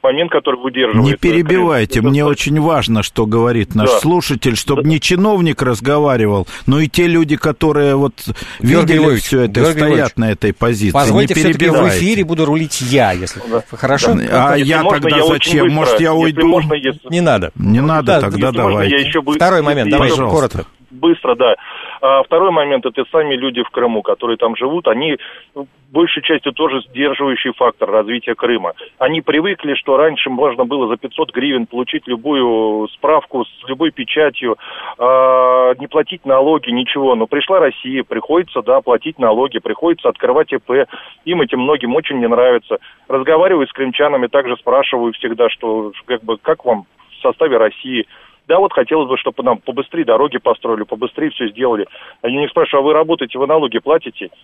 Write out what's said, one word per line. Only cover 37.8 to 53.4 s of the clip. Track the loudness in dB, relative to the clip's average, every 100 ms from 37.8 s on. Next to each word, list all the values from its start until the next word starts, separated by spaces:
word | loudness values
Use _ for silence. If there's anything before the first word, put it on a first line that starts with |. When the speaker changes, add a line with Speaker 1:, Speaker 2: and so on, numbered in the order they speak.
| -6 -6
Speaker 1:
приходится, | -6 -6 -2 -2 -2 -4
да, | 0 0
платить | 2 0 -2 -2
налоги, | 0 2 0 -4
приходится | -8 -2 -2 0 -2
открывать | -2 0 0 0
И | -4
П. | -2 0 0 -6 -20 -12
Им | -4 -2
этим | -2 -2
многим | 0 0 0
очень | -2 -2 -2
не | 0
нравится. | 2 4 2 -2 -8 -8 _ -6
Разговариваю | -2 2 2 4 2 -2
с |
крымчанами, | -4 -4 0 0 0 0
также | 0 -2 -4
спрашиваю | 0 0 0 -2 -4
всегда, | -4 -6 -2 -2
что, | -2 -4 -4 -6 -12 -8
как | -6
бы, | -6 -4
как | -4 -2
вам | -2 -4 -6 _ _ -4
в |
составе | -4 0 0 2
России? | 2 -2 -8 -8 -8 -14 -20 _ 0
Да, | 2
вот | 2
хотелось | 0 0 0 0
бы, | -4
чтобы | -4 -4
нам | -2 -2
побыстрее | -4 -8 -6 -4
дороги | 0 2 0 -2
построили, | -2 -2 -4 -6
побыстрее | -6 -6 -8 -6 -6
всё | -6 -8
сделали. | -4 -2 -2 -6 -12 -20 -10
А | -6
я | -4
не | -2
спрашиваю: | -2 0 0
«А | 2
вы |
работаете, | 2 2 -2 -4
вы | -4